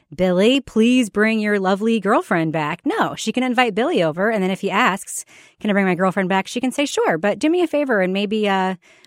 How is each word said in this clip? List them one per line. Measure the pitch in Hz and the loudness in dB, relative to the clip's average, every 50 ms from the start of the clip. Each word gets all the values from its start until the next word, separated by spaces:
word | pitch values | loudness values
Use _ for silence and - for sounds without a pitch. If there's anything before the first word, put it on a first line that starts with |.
| _ _ 143 | _ _ -4
Billy, | - 185 185 180 180 202 233 269 277 | -2 0 2 2 4 4 4 2 2
please | - - - 220 220 240 254 254 240 196 | -2 -2 0 2 4 4 4 2 2 0
bring | - 202 214 220 226 220 | 0 0 0 0 0 0
your | 214 208 208 202 | 0 0 0 0
lovely | 190 185 202 190 220 233 226 220 | 0 0 0 0 0 0 0 0
girlfriend | 180 196 233 330 370 - 196 165 160 160 151 | 0 0 0 0 0 0 -2 0 0 0 -2
back"? | 160 147 147 170 - _ | -2 -4 -4 -6 -4 _
No, | 285 440 440 311 139 - | -4 -2 0 -2 -2 -4
she | - - 226 | -6 -6 -4
can | - 247 254 | -2 -2 -2
invite | 254 233 247 247 233 180 | 0 0 0 0 0 0
Billy | 214 247 330 339 208 165 | -2 -2 0 0 0 0
over. | 156 151 175 202 226 | 0 0 0 -2 0
And | 226 202 185 | 0 0 0
then | 185 | -2
if | 190 - | -2 -4
he | 196 190 | -4 -2
asks, | 175 214 254 190 185 - - - - - - - - - - - _ _ | 0 0 0 0 0 -4 -8 -12 -12 -12 -14 -16 -20 -20 -20 -20 _ _
"Can | - 214 | 0 2
I | 190 | 4
bring | 202 190 | 4 2
my | 185 180 | 2 2
girlfriend | 160 190 185 - 202 190 175 | 2 2 0 2 0 0 0
back?" | 196 190 190 | 0 -2 -2
she | - - 247 | -2 -6 -4
can | 262 254 | -4 -2
say, | - - 285 | -2 -2 -4
"Sure, | - - 427 480 - 175 | -2 -2 0 0 0 0
but | 156 208 208 196 208 | 0 0 -2 -2 0
do | 294 311 | 0 0
me | 339 359 349 | 2 2 0
a | |
favor | - - 294 294 262 233 202 | 0 0 -2 0 0 0 0
and | 180 185 190 | 0 0 -2
maybe, | 196 208 196 220 220 208 | -2 -2 -2 -2 -2 0
uh, | 202 196 190 185 185 185 - _ _ _ _ _ | 0 0 0 0 -2 -4 -6 _ _ _ _ _